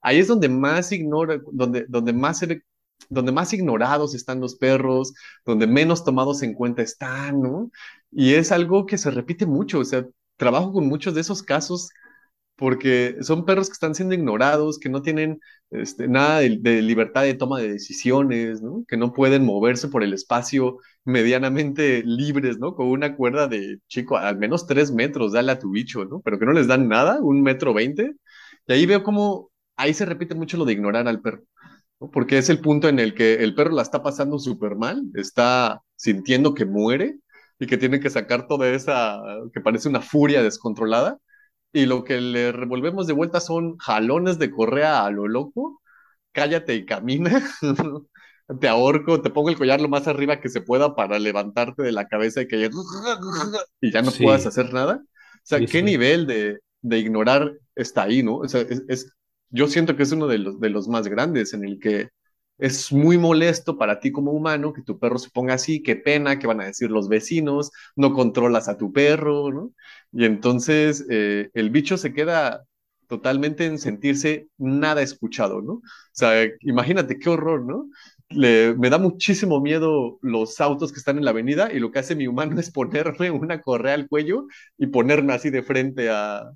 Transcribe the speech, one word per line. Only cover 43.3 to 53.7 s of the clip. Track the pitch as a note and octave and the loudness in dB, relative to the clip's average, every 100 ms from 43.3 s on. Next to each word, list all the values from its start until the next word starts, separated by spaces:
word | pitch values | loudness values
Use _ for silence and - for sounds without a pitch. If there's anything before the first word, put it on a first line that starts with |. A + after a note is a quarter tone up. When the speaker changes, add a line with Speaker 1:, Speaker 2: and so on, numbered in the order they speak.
| E3+ | -2
Speaker 1:
son | E3 E3 E3+ E3 | -2 -4 -4 -8
jalones | - G#2+ A2 D3+ F3+ E3+ | -2 0 2 2 0 0
de | C#3+ | -2
correa | - A2+ C3 D3+ D3 G2+ | 0 0 2 2 2 2
a | |
lo | G2+ G#2 | -2 -2
loco, | A#2 D3 - D4 D#4 _ _ _ _ _ | -2 -4 -6 -8 -10 _ _ _ _ _
"Cállate | - D3 E3 D#3+ A#2 | -4 0 0 -2 -4
y | F#2 | -4
camina", | G#2 A2+ C#3 E3+ B3+ C#4 - | -6 -2 -2 2 0 0 -6
<laughs> | D3+ C#3 E3 D3 - _ - _ _ C3 | -2 0 -2 -6 -14 _ -20 _ _ -2
"Te | C3+ | 2
ahorco, | A2+ B2+ D3+ D3 E3 | 4 4 2 2 0
te | - | 2
pongo | - D3+ | 0 0
el | D#3 | 0
collar | C3+ C#3 | 2 2
lo | D3 | 2
más | C#3+ D3 | 0 0
arriba | C#3 C#3+ D3 | -2 0 -2
que | B2+ | -2
se | A#2+ | -8
pueda | F#2+ B2 D3 C#3+ | 0 2 2 0
para | G2 G#2 | -2 0
levantarte | G#2+ G2+ G#2 G#2 A#2+ B2+ | 0 -2 -4 -2 -4 -2
de | C3+ | -2
la | G#2+ G2+ | -2 -2
cabeza | G#2+ A2 A2+ | -2 -2 -2
y | B2+ | -4
que | A2 | -2
ya, | A2 D#3 F#3 F3+ A3+ A3 F#3 E3+ D3+ G#3 F#3 | -2 -4 -10 -8 -6 -6 -6 -6 -6 -6 -10